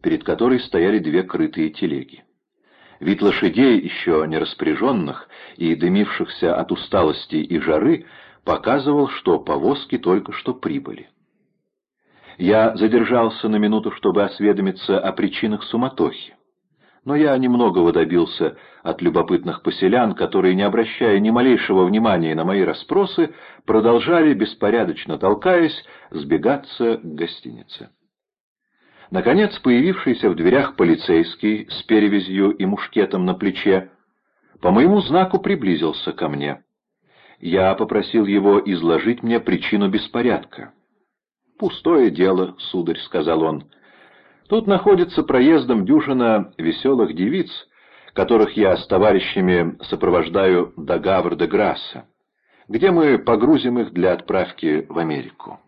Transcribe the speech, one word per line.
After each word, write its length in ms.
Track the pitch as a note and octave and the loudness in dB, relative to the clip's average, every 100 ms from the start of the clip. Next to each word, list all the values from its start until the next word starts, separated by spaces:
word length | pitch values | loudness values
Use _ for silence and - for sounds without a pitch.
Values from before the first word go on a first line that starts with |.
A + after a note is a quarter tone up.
перед 220 | A2+ - | -2 -4
которой 380 | - E2 A#2 B2+ | -4 -2 2 0
стояли 400 | - F#2+ F2+ G#2 | 0 0 2 0
две 240 | D#2 E2 | 0 -2
крытые 460 | F#2 - D#2 - D#2 | -2 -2 -4 -2 -6
телеги. 520 | D#2 F2+ C#2 C2 - _ _ _ _ _ _ _ _ | -4 -6 -6 -10 -20 _ _ _ _ _ _ _ _
Вид 200 | D2+ G2+ | -4 0
лошадей, 600 | G3+ - - G#2 C3+ A2 | 0 2 -2 2 4 4
ещё 460 | - - - D#2 D#2 | 0 -8 0 0 0
не 120 | D#2 | -4
распряжённых 920 | D2+ - D2+ D2 A#2 A#2+ D2+ C2 - - - - | -6 -4 -4 -2 -2 -2 -4 -8 -16 -20 -20 -6
и 180 | E2+ | -2
дымившихся 800 | E2 E2+ F#2+ G2+ - F2 - E2+ | 0 0 0 0 -4 -8 -4 -2
от 160 | - E2+ | -2 -4
усталости 640 | F2+ - G2 D#2+ D2 - | -6 -2 0 0 -2 -6
и 240 | D#2 D2+ E2 | -6 -4 -4
жары, 480 | D2 D#2 A2 E3+ - - - _ | 0 0 2 0 -2 -20 -20 _
показывал, 640 | - D#2 - C#3 C3 D3 C#3 | -4 -4 0 -2 0 0 0
что 320 | - - D#2 | -2 0 0
повозки 580 | - D2 D#2+ - - E2 | 0 -2 0 -2 -4 -4
только 320 | F2 F#2+ G2+ | 0 -2 -2
что 240 | - - | -10 -8
прибыли. 560 | B2 - D2+ - - - _ _ _ _ _ _ _ _ _ _ _ - - | -8 -6 -6 -8 -16 -20 _ _ _ _ _ _ _ _ _ _ _ -20 -4
Я 380 | F2+ G#2+ A2 - | 2 4 4 2
задержался 720 | G#2+ A#2 A2 A#2+ A2+ A2 A2 | 2 2 2 2 0 -2 -4
на 80 | G#2+ | 0
минуту, 340 | G#2+ A2 G#2+ | 0 0 -4
чтобы 320 | - G#2 F#2+ | -2 0 0
осведомиться 760 | G2 - G#2 G2 G2 F#2 - F#2+ | -2 0 0 2 0 -4 -2 -2
о 100 | F#2+ | -2
причинах 540 | - G2+ - A2+ G#2 | -4 -4 -2 -4 -4
суматохи. 720 | - A#2 C3 - D2+ - - _ _ _ _ _ _ _ | -6 -4 -4 -2 -4 -4 -20 _ _ _ _ _ _ _
Но 100 | - | -4
я 220 | D3 D3+ C3 | 2 2 2
немногого 560 | B2+ A#2+ A#2 F2+ E2+ | 2 2 2 4 2
добился 640 | E2+ D#2+ F2 D#2+ - D#2+ - - - | 2 2 2 0 -2 -6 -6 -20 -14
от 200 | F2 D#2+ | -10 -2
любопытных 580 | E2+ E2 D#2+ F2 E2+ D#2 | 0 0 0 -2 -2 -6
поселян, 540 | - - F#2+ A#2+ A#2 | -6 -2 0 2 0
которые, 400 | F#2 - G2+ F#2 | -2 -2 0 2
не 80 | F#2 | 2
обращая 560 | G2+ G2 A2 - A#2+ G2 | 0 0 -4 -2 0 2
ни 80 | G#2+ | 2
малейшего 560 | A#2 B2+ A#2+ - F#2+ | 2 4 2 2 2
внимания 500 | F2+ G#2+ A2+ F#2 E2 | 2 2 2 0 0
на 120 | D#2 E2 | -2 -2
мои 160 | G2 | 0
расспросы, 720 | F2 D#2 - F#3+ F#3+ - D#3 - - - - | 0 -2 -2 0 0 0 -2 -2 -20 -20 0
продолжали, 680 | A2 A2 A#2 A#2+ E3+ D#3 | 2 4 2 2 2 4
беспорядочно 840 | B2 G#2 - G#2 A#2 G2 D2+ - D2+ | 2 -2 -2 0 0 -2 -6 -8 -4
толкаясь, 680 | F#2+ G#2 F3+ F3+ D#3+ - - - - | 0 0 2 2 2 -2 -18 -20 -14
сбегаться 840 | D#2+ C#2+ D2+ F2 C#3 - - A#2 A2+ | -12 -2 0 0 -2 -6 -4 -2 -2
к 80 | |
гостинице. 840 | E2+ D2+ E2+ - B1+ A1+ G1+ - A1+ _ _ _ _ _ _ _ _ _ _ _ - | -6 -8 -10 -10 -18 -20 -20 -20 -20 _ _ _ _ _ _ _ _ _ _ _ -8
Наконец, 480 | F#2 - F3+ G#3+ - | -2 2 2 2 0
появившийся 720 | - A#2+ D#3 F#3 - A#2+ A2 | 2 4 2 0 -2 0 0
в 40 | |
дверях 420 | D#2+ E2 B2+ C#3+ - | 2 2 2 0 0
полицейский 920 | F2+ E2 - E2 E2+ - G#2+ G#2+ G#2 | 2 2 2 2 2 -2 -4 -4 -6
с 140 | - | -14
перевязью 680 | - G#2+ G#2 G2+ F#2 F#2+ G2 | 0 2 4 0 -2 0 0
и 120 | - | 0
мушкетом 640 | F#3+ - - - F#3+ G3 F2+ | -4 -4 -4 -2 0 0 -2
на 80 | |
плече, 560 | F#2 G#2 F#2 G2+ F#2+ F#2 _ _ _ _ _ _ _ | -2 -4 -2 0 0 -2 _ _ _ _ _ _ _
по 80 | F2+ | 2
моему 320 | G2 D#3 G#3 | 4 4 4
знаку 360 | F#3 D#3+ F#3 - | 2 0 0 -2
приблизился 720 | - G2 G2 D#2+ D#2+ D2 - | -2 -2 0 0 -2 -4 -10
ко 180 | C#2+ D#2+ | -6 -6
мне. 320 | C#2+ C#2+ C#2 _ _ _ _ _ _ _ _ | -4 -6 -8 _ _ _ _ _ _ _ _
Я 360 | E2+ F#2 F#2+ | -4 0 2
попросил 500 | F#2+ A2 A2 F#2+ A#2 | 0 -2 -2 0 0
его 340 | G2+ G2+ G2+ G2+ | 2 2 4 2
изложить 580 | G2+ F2+ E2 D#2+ G2+ A#2+ | 2 -2 0 0 0 -4
мне 180 | A#2 A#2 | -2 -2
причину 500 | - F#2 - G#2+ G2+ | 0 -4 -2 0 0
беспорядка. 840 | G2+ - A#2+ A#2+ G2 - - - _ _ _ _ _ _ _ _ _ | -2 -4 -2 -2 -2 -6 -20 -20 _ _ _ _ _ _ _ _ _
"Пустое 520 | B2 - D#3+ E3 A#2 | -6 -4 0 4 4
дело, 460 | D#2 F#2 F#2 F2+ - | 2 2 2 -2 -6
сударь", — 400 | - F#2 E2+ D#2+ | -10 -6 -4 -6
сказал 380 | - F2+ D#2 D#2+ | -6 -4 -2 0
он. 220 | D#2+ D2+ - _ _ _ _ _ _ _ _ | -2 -4 -12 _ _ _ _ _ _ _ _
"Тут 200 | A3 G#3+ | -2 2
находится 560 | F#3+ G#3 F#3 E3+ - | 2 4 4 2 -2
проездом 640 | C#3 B2+ C3+ D#3+ B2+ A#2 F#2 | 0 4 6 4 2 -2 2
дюжина 680 | C#3+ - C3 A#2 A2 F#2 - | 2 2 0 2 2 -2 -6
весёлых 560 | E2 - C3 C3+ F#2+ | -6 -2 0 2 0
девиц, 340 | D#2 G2 F3+ - - - _ _ _ - | 0 -2 -2 -6 -10 -20 _ _ _ -14
которых 460 | - F#2 A#2 G#2+ - | -6 2 2 2 2
я 180 | G2 F2 | 2 2
с 100 | - | 0
товарищами 920 | F#2+ G#2 F#2+ - - F#2 F2+ E2 - | 2 4 2 0 -2 0 2 0 -6
сопровождаю 880 | - D#2+ F2+ F2 D#2+ G2 F#2+ F2+ E2+ - | -10 -2 0 0 0 0 2 2 0 -8
до 220 | D2 F2 | -6 -4
Гавр-де-Грасса, 1080 | F#2+ F#2+ F2 E2 E2+ G2+ G2+ - - B1+ - _ _ _ _ _ _ | 0 0 0 -2 -2 0 0 -2 -10 -18 -20 _ _ _ _ _ _
где 220 | A2 F#3+ | 0 2
мы 280 | E3+ D#3 A#2+ | 4 4 2
погрузим 600 | - A2+ A#2+ D3+ A#2 A#2+ | 2 2 4 2 2 -2
их 160 | G#2+ | -4
для 180 | F2 F2+ | 0 0
отправки 720 | F2 - F#2 E2+ - E2 D2+ - | 0 -2 -4 -4 -4 -2 -2 -4
в 120 | E2 | -6
Америку". 600 | E2 D2 B1+ _ - - | -4 -6 -10 _ -20 -20